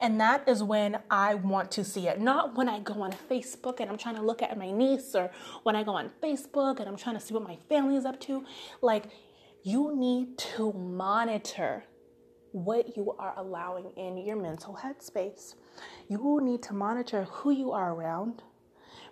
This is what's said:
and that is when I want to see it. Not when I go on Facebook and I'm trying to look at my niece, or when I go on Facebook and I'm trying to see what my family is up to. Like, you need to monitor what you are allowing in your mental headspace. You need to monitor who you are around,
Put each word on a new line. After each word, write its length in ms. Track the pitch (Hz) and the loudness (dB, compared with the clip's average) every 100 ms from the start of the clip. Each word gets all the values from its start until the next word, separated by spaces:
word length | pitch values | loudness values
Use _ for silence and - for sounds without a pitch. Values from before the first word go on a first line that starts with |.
and 180 | 240 220 | 2 6
that 260 | 220 277 269 | 6 6 4
is 140 | 214 | 4
when 380 | 208 214 208 208 - | 4 2 2 0 2
I 260 | 202 202 208 | 4 4 4
want 360 | 190 190 185 | 2 2 0
to 140 | 214 185 | -2 -4
see 240 | 196 180 | -2 0
it. 100 | 196 | 2
Not 360 | 240 294 302 233 | 4 4 2 2
when 120 | 247 | 0
I 120 | 208 | 0
go 220 | 208 208 | -4 -4
on 120 | 190 | -4
Facebook 640 | - - 254 - - 254 254 | -6 -2 -4 -4 -8 -6 -4
and 100 | 208 | -6
I'm 80 | 214 | -6
trying 180 | 233 220 | -6 -2
to 60 | |
look 200 | 214 226 | 0 0
at 160 | 240 214 | -2 -4
my 140 | 190 | -2
niece, 440 | 208 269 269 - 196 | 2 4 4 2 0
or 160 | 180 - - - | 0 -4 -16 -2
when 140 | 220 214 | 0 2
I 60 | |
go 120 | 214 180 | 0 -2
on 160 | 113 - | -4 -4
Facebook 580 | 311 277 - 285 269 262 | -2 -2 -2 0 0 0
and 100 | 196 | -6
I'm 80 | 196 | -6
trying 180 | 247 214 | -6 -6
to 60 | |
see 120 | - | -4
what 100 | 220 | -4
my 140 | 190 165 - | -4 -10 2
family 260 | 294 269 277 | 4 4 2
is 80 | |
up 160 | 262 262 | 0 -6
to. 240 | - 269 269 - - - | -6 -6 -6 -16 -14 2
Like, 240 | 240 214 - - - - - - 190 | 4 4 0 -18 -20 -20 -20 -8 0
you 260 | 247 294 | 2 2
need 440 | 277 254 247 247 - - 226 | 2 4 2 0 -6 -6 -2
to 160 | 220 | -2
monitor 1120 | 196 180 180 190 220 233 214 - - 139 - - - - _ - _ - | -2 -4 -2 2 4 2 0 -4 -2 -2 -2 -8 -20 -20 _ -20 _ -12
what 420 | 190 180 233 233 220 | -4 0 2 0 -2
you 180 | 202 - | -4 -4
are 140 | 190 196 | -6 -6
allowing 560 | 190 170 180 180 185 - | -8 -6 -6 -8 -10 -10
in 200 | 185 185 | -8 -6
your 200 | 202 214 | -4 -4
mental 420 | 165 160 - 190 | -4 -8 -10 -10
headspace. 760 | 269 285 - 202 196 - - - - - - - - | -10 -10 -8 -4 -4 -6 -20 -20 -20 -20 -18 -14 -6
You 320 | 202 277 294 | 0 4 4
need 220 | 254 240 | 4 0
to 100 | - | -2
monitor 520 | 196 202 240 240 208 190 | -2 -2 -2 -2 -2 -4
who 260 | - 285 | -2 2
you 220 | 269 254 | 2 2
are 200 | 202 180 | 0 -2
around, 500 | 165 165 165 226 233 - _ _ _ - - - | -2 -4 -2 -4 -6 -14 _ _ _ -20 -20 -16